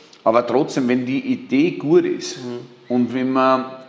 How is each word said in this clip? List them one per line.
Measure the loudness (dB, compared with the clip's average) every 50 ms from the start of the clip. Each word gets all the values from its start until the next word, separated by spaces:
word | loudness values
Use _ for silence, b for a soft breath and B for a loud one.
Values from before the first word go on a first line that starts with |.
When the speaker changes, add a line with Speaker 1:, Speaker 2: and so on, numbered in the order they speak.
| B B B B 0
Speaker 1:
Aber | 2 2 2 2
trotzdem, | 2 2 0 0 0 -2 -2 0 0
wenn | 0 0 0
die | -2 -4 -4
Idee | -2 -2 -4 -4 -4 -2 2 2 2 2 0
gut | -2 0 2 4 4 4
ist | 2 -2 -6 -8 -10 -12 -12 -12
Speaker 2:
Mhm. | -10 -10 -12 -12 -16 -20 -16 -8 -2 0
Speaker 1:
und | 0 0 0 0
wenn | -2 -2 0 2
man, | 2 4 4 4 2 0 -4 -10 -16 -20